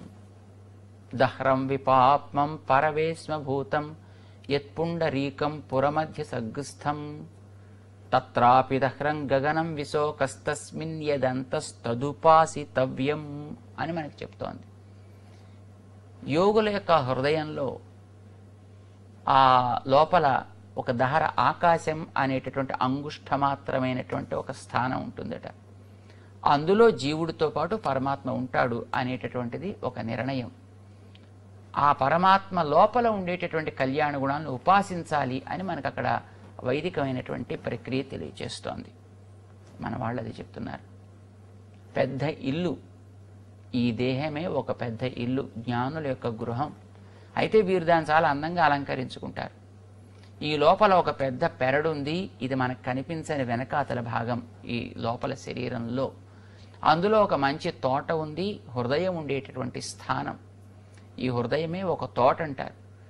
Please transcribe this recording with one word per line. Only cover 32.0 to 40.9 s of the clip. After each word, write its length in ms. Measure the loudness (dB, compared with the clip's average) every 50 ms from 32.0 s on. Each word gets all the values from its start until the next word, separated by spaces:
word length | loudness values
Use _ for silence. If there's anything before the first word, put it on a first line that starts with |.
| 2 2 2 4 6 6 6 4 4 0 -2 -2
లోపల 460 | 0 4 6 6 6 6 4 2 2 2
ఉండేటటువంటి 640 | 0 0 -2 -4 -4 -4 -4 -4 -4 -4 -4 -4
కళ్యాణ 520 | -4 -2 -2 0 0 0 0 0 -2 -2 -2
గుణాలను 260 | -2 -2 -4 -4 -6
ఉపాసించాలి 920 | -8 -2 2 4 4 4 4 0 -4 -8 -4 -2 -2 0 0 0 -2 -4 -6 -8
అని 140 | -8 -8 -6
మనకు 240 | -6 -6 -6 -6 -6
అక్కడ 340 | -4 -2 -2 -2 -2 -2 -4 -8 -16 -20 -20 -20 -14 -8 -4
వైదికమైనటువంటి 920 | -2 -2 -2 -2 -4 -4 -4 -4 -2 -4 -6 -6 -6 -8 -8 -6 -8 -8
ప్రక్రియ 480 | -8 -6 -6 -8 -8 -6 -4 -4 -4 -4
తెలియచేస్తోంది. 880 | -4 -8 -10 -10 -10 -10 -10 -10 -10 -10 -8 -8 -8 -8 -8 -10 -14 -18 -20 -20 -20 -20 -20 -20 -20 -20 -20 -20 -20 -20 -20 -20 -20 -14 -10
మన 160 | -8 -8 -6 -4
వాళ్ళు 240 | -4 -4 -4 -6
అది 80 | -8 -8
చెప్తున్నారు. 500 | -10 -12 -14 -14 -12 -12 -10 -10 -10 -12 -14 -18